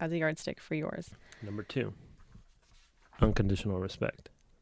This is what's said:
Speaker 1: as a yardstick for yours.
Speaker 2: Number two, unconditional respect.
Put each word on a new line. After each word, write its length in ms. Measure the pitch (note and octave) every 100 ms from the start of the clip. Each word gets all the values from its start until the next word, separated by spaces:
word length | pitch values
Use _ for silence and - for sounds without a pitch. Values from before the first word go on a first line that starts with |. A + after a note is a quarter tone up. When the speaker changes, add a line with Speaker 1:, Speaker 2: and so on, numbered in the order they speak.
Speaker 1:
as 100 | E3
a 60 | E3+
yardstick 420 | D#3 D#3+ - -
for 160 | - D#3
yours. 360 | D3+ - - - - -
Speaker 2:
Number 220 | G#2 G#2
two, 300 | - C3+ G#2+ G2+ - - - - - - _ - - _ - -
unconditional 580 | A2 G#2 G2 G2 G#2 F#2
respect. 500 | F#2+ - - - - _ _ -